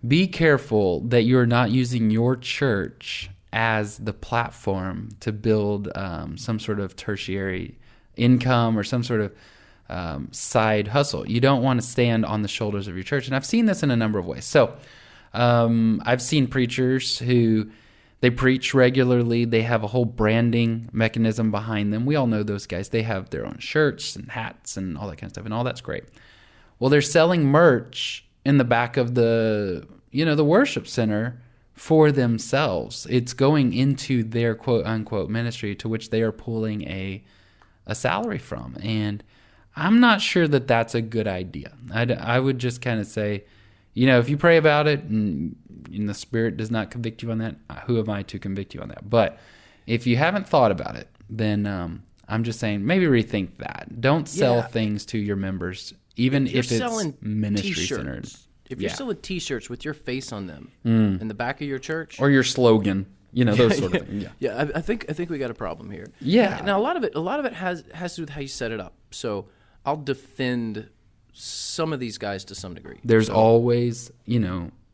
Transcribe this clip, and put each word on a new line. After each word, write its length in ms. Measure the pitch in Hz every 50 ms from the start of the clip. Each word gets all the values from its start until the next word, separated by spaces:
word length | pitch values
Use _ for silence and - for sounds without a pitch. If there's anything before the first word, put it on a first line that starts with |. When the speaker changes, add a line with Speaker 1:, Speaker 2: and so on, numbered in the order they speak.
| - 120
Speaker 1:
Be 180 | 135 165 190
careful 720 | 185 - - 165 160 147 127 - - 110 107 101 92 87 73 -
that 220 | 120 120 120 110
you're 200 | 117 127 131 123
not 260 | 117 120 120 123 107
using 380 | 113 131 127 120 123 120 113 110
your 240 | 107 110 117 123 131
church 920 | 127 123 - - - 147 135 110 98 90 - - _ - - - - - - - _ _ _ -
as 460 | 113 113 113 113 110 107 104 107 -
the 160 | - 107 101
platform 960 | - - - - 117 117 117 - - - - 98 95 92 95 92 113 113 110 110 -
to 100 | - -
build, 640 | 107 104 104 113 110 107 104 104 104 101 104 98 -
um, 440 | - 98 95 87 78 78 76 78 -
some 200 | - - 113 107
sort 220 | - - 107 101
of 160 | 98 92 -
tertiary 800 | - - - 104 98 - - 92 98 95 98 92 92 90 - - - - - - _ _ _ _
income 640 | - 117 120 127 123 120 131 131 120 117 113 110 107
or 40 | 101
some 200 | - - 123 120
sort 180 | 123 123 110
of, 140 | 104 98 - - - - _ _ _ _ _ _ _ _
um, 380 | - 90 90 82 78 69 67 - -
side 560 | - - - - 117 110 110 107 107 101 104
hustle. 380 | 110 139 143 143 - 82 - -
You 100 | 107 120
don't 220 | 123 135 139 127 117
want 180 | 135 127 120 110
to 40 |
stand 380 | - - - 123 120 117 113 110
on 160 | 110 107 107 104
the 60 | 98
shoulders 400 | - - 113 104 104 101 98 104
of 60 | 87
your 80 | 92 92
church. 220 | - - 143 123
And 100 | 123 135
I've 80 | 135 143
seen 220 | - - 226 233
this 160 | 214 190 - -
in 80 | 143
a 60 | 123
number 220 | 117 113 110 107 104
of 60 | 87
ways. 220 | 87 - 64 -
So, 280 | - - 151 123 - - - - - - - - - - - - _ _
um, 680 | 110 120 120 120 120 117 113 117 117 113 113 110 - -
I've 180 | - 123 127 120
seen 240 | - - 151 135
preachers 720 | 120 123 135 123 120 123 - 131 127 131 131 127 - - -
who, 520 | 123 120 123 120 117 113 110 110 104 107 - - _ _ _ _ _ _ _ _
they 80 | - 127
preach 440 | 123 127 131 131 131 131 - - -
regularly. 720 | 135 127 123 131 131 127 123 127 123 120 117 117 120 120
They 160 | 117 117 113 113
have 200 | 117 120 110 107
a 40 |
whole 180 | 104 110 127 123
branding 880 | 120 120 123 110 107 110 117 117 120 117 120 117 117 113 113 113 117 -
mechanism 580 | 110 113 110 - 113 113 110 107 113 113 110
behind 400 | 104 101 107 110 110 104 104 104 104
them. 120 | 110 120
We 120 | 135 151
all 100 | 151 135
know 160 | 117 113 107 104
those 240 | 104 104 101 -
guys. 240 | - - 87 101 -
They 120 | - 117 110
have 280 | 110 110 95 92 -
their 160 | - 73 57
own 120 | - - -
shirts 560 | - - - 151 156 143 - - - - -
and 160 | - 117 -
hats 460 | - 120 113 107 - _ _ - -
and 220 | 98 95 92 82 71
all 100 | 107 101
that 80 | 80
kind 120 | - - 85
of 40 | -
stuff, 140 | - 104
and 80 | 107 104
all 100 | 117 120
that's 160 | 127 - 127
great. 240 | - - - - - - - - - - - - _ _ _ _ - _ _ _
Well, 120 | 117 131
they're 100 | 143 147
selling 460 | 143 - - 170 160 170 180 170 151
merch 800 | 139 139 156 175 170 131 117 226 - - - - - - - _ _ _ _ _
in 140 | 139 143 143
the 60 | 131
back 340 | 120 120 117 120 120 - 139
of 160 | 123 120 123
the, 760 | 123 117 117 113 113 113 110 107 107 104 98 90 - - - - - _ _
you 160 | - 127 160
know, 80 | 165 151
the 100 | 147 156
worship 420 | 143 165 202 277 277 - - -
center 540 | - - - 117 107 104 104 110 120 123 - - - _ _ _ _ _
for 400 | - - - 160 156 156 151 143
themselves. 920 | 139 127 120 117 113 - - - 135 151 135 92 85 60 55 117 - - -
It's 240 | - 127 123 123 -
going 400 | - 135 135 156 151 139 120 85
into 500 | 113 131 139 139 - - - 135 123 113
their 320 | 113 110 117 117 117 110
quote 300 | 110 - - 120 113 -
unquote 460 | 107 113 110 107 - - 104 90 76
ministry 440 | 104 117 117 120 113 - - 104 101
to 120 | - - 110
which 220 | 113 110 - -
they 100 | - 110
are 120 | 113 110 107
pulling 500 | - - - 117 113 110 110 107 104 -
a, 420 | - 85 95 95 98 95 104 - _ _ _ _ _ _ _ _ _ _ _ _
a 80 | - 107
salary 440 | - - 127 170 196 220 240 208 143
from. 380 | - - - 60 58 64 64 - -
And 420 | 107 110 107 104 104 104 104 - _ _ _ _ _ _ _ _ _ _
I'm 220 | - 151 175 214 233
not 200 | 247 240 220 202
sure 260 | - - - 185 170
that 220 | 156 147 135 117 123
that's 260 | 117 113 113 - -
a 60 | 120
good 260 | 117 110 113 113 107
idea. 460 | 110 95 90 92 90 - 73 69 - - - 120 123
I'd, 220 | - 110 120 120 123
I 260 | - - - 120 127
would 200 | 131 135 131 123
just 240 | 120 123 120 123 -
kinda 220 | 127 117 110 101
say, 380 | - - - 107 104 104 98 - _ _ _ _ _ _ _ _ _ _
you 120 | - 123
know, 120 | 135 131 123
if 100 | 120 131
you 80 | 147
pray 200 | 143 - 175 165
about 300 | 165 151 156 147 147 151
it 160 | 151 147 139 -
and, 520 | - 107 110 107 104 85 69 80 85 - - _ - - - - - -
and 160 | 98 104 104
the 60 | 101
Spirit 420 | - - _ - 117 113 113 -
does 140 | - 110 107
not 200 | 117 113 107 -
convict 320 | - 120 117 117 113 - -
you 80 | 117 113
on 60 | 110
that, 180 | 110 113 - - _ _
uh, 60 | - -
who 180 | - - 123 113
am 100 | 110 107
I 140 | 104 101 95
to 140 | - - 98
convict 340 | - 98 95 98 98 - -
you 60 | -
on 80 | - -
that? 200 | - - - 101
But 280 | 110 117 107 - - - - - - - - - _ _ _
if 200 | - 113 117 -
you 100 | 123 117
haven't 320 | 120 147 170 190 208 190 -
thought 220 | - 151 127 110
about 240 | 98 85 - - -
it, 120 | 58 - _ _ _ - -
then, 380 | 107 110 110 107 104 104 104
um, 380 | 104 101 92 87 85 82 - - _ _ _ _ -
I'm 160 | 107 110 113
just 160 | 117 113 -
saying 260 | - 110 104 104 98
maybe 200 | 120 175 196 185
rethink 500 | 160 135 117 107 - - 104 95 87 - _
that. 420 | - - - - - - - 117
Don't 280 | 117 131 143 170 165 147
sell 280 | - 170 175 127 120
Speaker 2:
Yeah. 100 | 120 117 120
Speaker 1:
things 360 | - 113 110 107 104 104 -
to 120 | - - 110
your 160 | 104 101 101
members, 580 | 98 98 95 95 92 90 90 92 92 - - - _ _ _ _
even 300 | - 120 127 135 143 135
Speaker 2:
If 60 | 123 -
you're 80 | 131
Speaker 1:
if 100 | 120 123
it's 80 | 123 113
Speaker 2:
selling 380 | - 120 117 160 202 160 139 -
Speaker 1:
ministry 500 | - 110 107 107 107 104 101 104 92 101
Speaker 2:
t-shirts, 180 | 87 80 92 90 139
Speaker 1:
centered. 280 | 107 62 67 65 - - - - - _ _ _ _ _ _
Speaker 2:
if 100 | 131 -
you're 100 | - 208
Speaker 1:
Yeah. 40 | -
Speaker 2:
selling 220 | - 277 247 202
T-shirts 520 | - - - 190 175 - - 143 117 - -
with 160 | 120 120 -
your 100 | 151 147
face 360 | 147 - - 123 131 131 - 120
on 140 | 104 98
them 240 | 90 76 73 76 - _ _ _
Speaker 1:
Mm. 340 | 117 113 113 110 104 98 92
Speaker 2:
in 60 | 107
the 80 | 110 107
back 260 | 104 120 123 139 -
of 60 | 151
your 140 | 143 135 131
church, 400 | - - 156 165 160 - - -
Speaker 1:
Or 100 | 131 143
your 140 | 143 135 127
slogan, 600 | - - - 123 117 113 110 98 104 95 98 98 - - _ _ _ -
you 120 | 120 123
know, 120 | 117 104
those 200 | 110 123 113 104 143
Speaker 2:
<laughs> 0 |
Speaker 1:
sort 160 | 117 90 90
of 100 | - -
things. 160 | - 98 104 101
Yeah. 60 | - - -
Speaker 2:
Yeah, 180 | - 127 104 117 147 151 -
I, 40 | 151
I 20 | 160
think, 240 | - 226 226 - -
I 40 | 156
think 160 | 147 175 165
we 80 | 170 143
got 120 | 135 120
a 40 | 113
problem 360 | - 117 90 85 82 - -
here. 160 | 101 82 - - - _
Speaker 1:
Yeah. 420 | - 127 175 233 233 190 - - -
Speaker 2:
Now, 140 | 202 202 196
a 40 | 220
lot 140 | 277 349
of 60 | 359 247
it, 140 | 165 -
a 40 | 147
lot 200 | 165 185 240 294
of 60 | 285
it 80 | 247 226
has, 280 | 165 180 185 180 165 - - -
has 180 | 160 180 175 170
to 60 | -
do 20 | 165
with 80 | 143
how 100 | 143 139
you 80 | 143 135
set 220 | - - 123 113
it 80 | 113 110
up. 160 | 92 82 - _ _ _
So 360 | - - - 120 104 98 95 - _ _ _ _ _ _ _
I'll 120 | 139 143
defend 920 | 151 147 135 135 - - - - - 135 127 123 120 117 113 107 104 110 - _ _ _ _ _ _ _ _ _
some 600 | - - - - - - - - - 165 160 156
of 80 | 135
these 180 | 127 117 101 -
guys 260 | - 101 101 95 98
to 100 | - 101
some 200 | - - 95 87
degree. 240 | 78 - - - - -
Speaker 1:
There's 240 | 117 113 113 110 110
Speaker 2:
So 60 | -
Speaker 1:
always, 760 | 110 110 113 113 117 117 120 120 120 120 120 117 120 - - - _ _
you 140 | - 117 120
know 300 | 107 90 92 92 87 - - _ - _